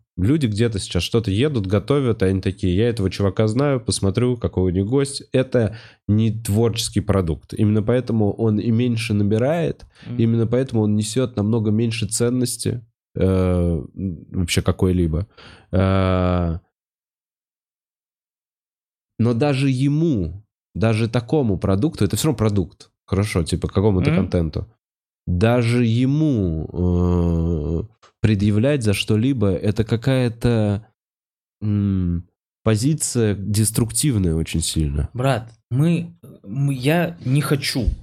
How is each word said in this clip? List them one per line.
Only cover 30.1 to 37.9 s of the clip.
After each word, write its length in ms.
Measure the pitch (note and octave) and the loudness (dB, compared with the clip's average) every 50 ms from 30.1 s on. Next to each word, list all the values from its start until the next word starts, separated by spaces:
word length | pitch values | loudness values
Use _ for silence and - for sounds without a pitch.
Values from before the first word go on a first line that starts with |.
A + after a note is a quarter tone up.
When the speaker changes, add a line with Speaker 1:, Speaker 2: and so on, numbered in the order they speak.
| C3 C3 B2 A#2 A2+ - - A#2+ A#2 A2 G#2+ G#2 G2+ G#2 A2 - _ _ _ _ _ _ _ _ _ _ _ _ _ - | 0 0 0 -2 -2 -2 0 0 2 2 2 0 0 -2 -4 -10 _ _ _ _ _ _ _ _ _ _ _ _ _ -8
Speaker 1:
м, 680 | G#2 G#2+ G#2 G2+ G2+ G2+ G2 F#2 F2+ F2 F2 E2+ E2+ _ _ _ _ _ _ _ - | -4 0 0 2 2 2 0 0 0 0 -2 -4 -6 _ _ _ _ _ _ _ -2
позиция 720 | A2 A2 G2+ A#2 D3 D#3+ D3+ - - - A#2+ A2+ G#2 G2 | 0 0 2 2 0 0 -2 -4 -4 0 0 0 0 0
деструктивная 1000 | G2+ F#2+ G#2 G2+ G#2+ A2 - - - A#2 A2 - - - D3+ A#2+ G#2 F#2 E2+ D#2+ | -2 -2 -2 0 0 0 0 0 0 -2 -2 -2 -2 0 0 2 2 2 2 2
очень 260 | D#2+ D#2 - - E2 | 0 -2 -2 -2 -4
сильно. 480 | E2 - - E2 D#2 C#2+ C#2+ D2 C#2+ - - | -2 -2 -2 -2 0 0 0 -2 -4 -4 -4
Speaker 2:
Брат, 380 | A#2 B2+ C3+ B2+ A2 - - - _ _ - | -2 0 0 0 -2 -4 -10 -20 _ _ -4
мы, 460 | A#2+ C3+ D3+ E3+ E3+ D3 E3+ - - _ - - - - - | -2 0 2 2 2 0 -2 -6 -12 _ -20 -20 -20 -20 -14
мы, 300 | G2 G#2 C#3 C#3 C#3+ C3+ | -8 -4 -2 -2 -2 -2
я 440 | B2+ B2 C#3+ D#3+ F3 E3 - - - - | 0 0 2 2 2 0 -2 -4 -6 -4
не 160 | B2+ C3 D3 | 0 0 0
хочу, 440 | C3+ - D3+ C#3 - - - C3+ G#2+ - | 2 0 -2 -2 -2 -4 -4 -2 0 -2